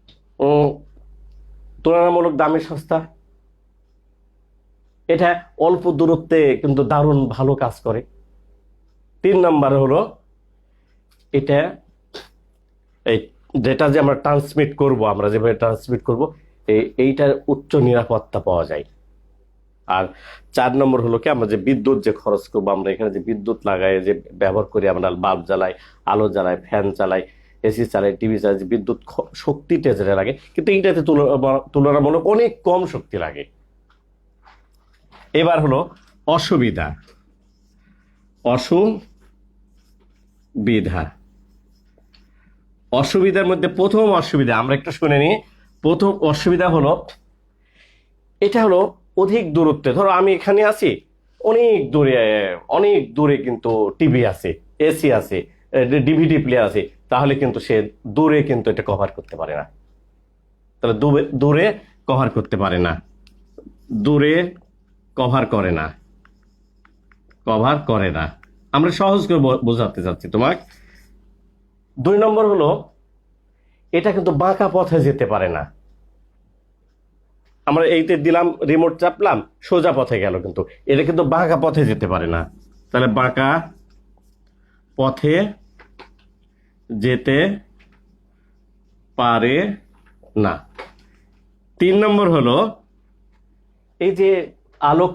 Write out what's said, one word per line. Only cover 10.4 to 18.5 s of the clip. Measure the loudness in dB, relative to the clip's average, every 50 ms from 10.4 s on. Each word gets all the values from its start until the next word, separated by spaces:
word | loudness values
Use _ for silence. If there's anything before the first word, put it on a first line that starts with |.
| _ _ _ _ _ _ _ _ _ _ _ _ _ _ _ _ _ _ -4
এটা, | -4 0 2 0 0 0 -2 -6 -12 _ _ _ _ _ _ -20 -20 -20 _ _ _ _ _ _ _ _ _ _ _ _ _ _ _ _
এই | -2 -2 -2 -2 -8 _ _ _ _ -6 -2 -2
যেটা | 0 0 2 0 2 2
যে | 2 2
আমরা | 2 0 0 0
ট্রান্সমিট | 0 0 0 0 -2 -2 -2 -2 -2 0 0
করব, | 0 0 2 2 0 0 0
আমরা | 0 0 0 0
যেভাবে | 0 0 0 0 0
ট্রান্সমিট | -2 -2 -2 -4 -6 -6 -6 -4 -2 -4
করব, | -2 -2 -2 -4 -6 -14 _ _ _ _ _
এই, | 0 2 2 0 -2 -2 0 0
এইটার | 0 0 2 0 0 0 -2 -2 -4 -4
উচ্চ | -4 -4 -2 0 2 2
নিরাপত্তা | 4 2 2 0 0 -2 -4 -4 -6 -8 -6 -2
পাওয়া | -2